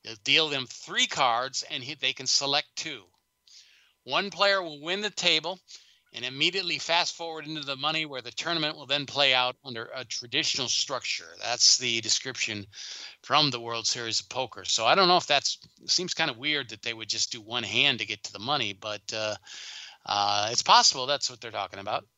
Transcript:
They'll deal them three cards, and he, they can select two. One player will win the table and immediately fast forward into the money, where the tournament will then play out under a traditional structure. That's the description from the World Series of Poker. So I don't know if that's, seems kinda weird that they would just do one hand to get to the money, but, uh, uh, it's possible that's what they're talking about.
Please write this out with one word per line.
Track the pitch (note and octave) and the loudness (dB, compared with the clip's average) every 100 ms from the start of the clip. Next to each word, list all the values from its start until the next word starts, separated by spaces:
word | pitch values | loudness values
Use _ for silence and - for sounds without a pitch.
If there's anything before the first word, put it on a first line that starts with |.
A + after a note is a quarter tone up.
They'll | G#2+ A2 | -14 -8
deal | C3+ D3 D#3 | 4 4 4
them | C#3 B2+ | -2 -6
three | - - G#3+ B3+ | -12 -6 -2 0
cards, | - C3 A#2 C3 C3+ - | 4 4 4 -2 -6 -8
and | D3+ | -8
he, | B2 | -8
they | D3+ C3 | -4 -4
can | C3 C3 | -2 -2
select | - C#3 C#3+ - - | 0 2 0 -2 -10
two. | D#3+ C3 F#2 _ _ _ _ - - _ _ _ | -10 -10 -14 _ _ _ _ -20 -20 _ _ _
One | B2 D3 G3 | -2 -2 -2
player | E3+ G3+ G3 | 2 4 4
will | E3+ D3 | 0 -8
win | D#3 F#3+ | -4 -2
the | G#3 | -2
table | - F3+ D#3 D#3+ F#3 _ - _ _ _ | 2 4 4 0 -10 _ -20 _ _ _
and | A2+ | -10
immediately | B2 C3+ D#3+ F#3 F3 D#3 | -8 0 0 0 -4 -4
fast | - E3+ D#3+ | 0 0 0
forward | - E3 D#3+ D3 | -4 -8 -8 -8
into | D#3 | -8
the | C#3+ C3+ | -6 -4
money, | C#3+ D#3 D#3 | -2 -2 -4
where | C3 | -8
the | A#2+ | -10
tournament | - E3 E3+ D3+ | -6 -2 -2 -2
will | D#3 C3 | -4 -2
then | C#3+ | -2
play | C#3 C#3 C#3 | 0 2 4
out | B2+ B2+ B2+ C3+ | 4 2 -2 -10
under | A2+ A#2 | -8 -8
a | C3 B2 | -10 -8
traditional | - A#2+ C#3 D3+ - C3+ | -10 -4 -2 0 -2 -2
structure. | - - B2+ - - E2 F2 | -2 -2 -4 -4 -6 -8 -8
That's | G#2+ A#2+ - - | -4 4 4 6
the | B2+ A2+ | 2 0
description | A2 - C3 B2 - G#2 G2 - - - - - | 0 -2 -2 -4 -4 -4 -8 -14 -14 -14 -14 -16
from | - C#3 D3 | 0 2 2
the | A#2+ | 0
World | A#2 A#2 A2 | -6 -4 -2
Series | B2+ A2+ A2 | -2 -2 -4
of | - | -4
Poker. | B2+ B2+ - | -6 -6 -8
So | F#2 - A2+ | -4 2 4
I | |
don't | E3 F3+ | 6 8
know | F3+ | 6
if | - | 4
that's, | C#3+ - - - _ - | 2 2 -6 -12 _ -2
seems | - F#3 | 0 0
kinda | - D#3+ | -2 -2
weird | A2+ C#3+ D3 A#2+ | -2 -2 -2 -4
that | A2 | -8
they | A#2 | -8
would | A2+ A2 | -8 -6
just | A2+ - | -4 -2
do | A#2+ | -4
one | G#2 A#2+ | -6 -4
hand | G#2+ A2+ C#3 A#2 | 0 4 4 2
to | G#2+ | -4
get | G#2 | -6
to | - | -8
the | G2 | -8
money, | A2+ D3 G#2+ | -2 -2 -2
but, | F#2+ G#2+ G#2 - | -6 -8 -8 -8
uh, | A2 G#2+ G#2 - - - - - - | -4 -4 -4 -10 -16 -14 -16 -18 -14
uh, | - G2+ G2+ G#2 G#2+ | -2 2 4 2 2
it's | A#2+ | 0
possible | - A#2+ - C#3+ B2+ | 8 8 8 2 -2
that's | C#3 - | -2 -2
what | A#2+ | -6
they're | A#2 | -8
talking | G#2 G2 G2 | -6 -6 -8
about. | G2 B2+ - | -4 -4 -6